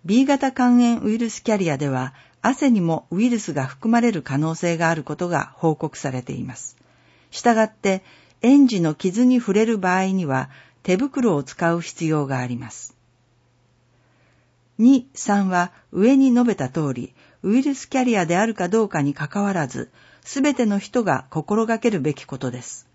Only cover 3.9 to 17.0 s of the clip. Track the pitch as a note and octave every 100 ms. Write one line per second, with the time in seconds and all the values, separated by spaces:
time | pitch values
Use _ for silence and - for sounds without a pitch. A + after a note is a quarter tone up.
3.9 | A#3 A#3 F3+ - C#3 D#3 E3 F3 E3 E3
4.9 | D#3+ - D3 F3 E3 - - E3 D3+ D#3
5.9 | - C#3+ B2+ A#2+ C3+ C3 A#2 - - _
6.9 | _ _ _ _ - A#3+ A3 G#3+ _ G3
7.9 | F#3+ _ - _ _ A#3 C#4+ C4 G#3 D#3+
8.9 | D3+ F#3+ G3 B3 B3+ A3 G3 A3 A3 F#3
9.9 | F#3 F#3+ F#3+ D#3 C3 C3+ - - _ -
10.9 | F#3 C4+ C#4 A#3+ D3 C3+ - E3+ E3+ E3
11.9 | - D#3+ D#3 C3+ C3 B2+ B2 A#2+ - -
12.9 | _ _ _ _ _ _ _ _ _ _
13.9 | _ _ _ _ _ _ _ _ - A#3
14.9 | C4+ - - - G3+ F#3+ F3+ F3+ _ _
15.9 | - A3 C#4 C4+ A#3+ A#3+ G3 B2+ D#3+ D3
16.9 | A#2+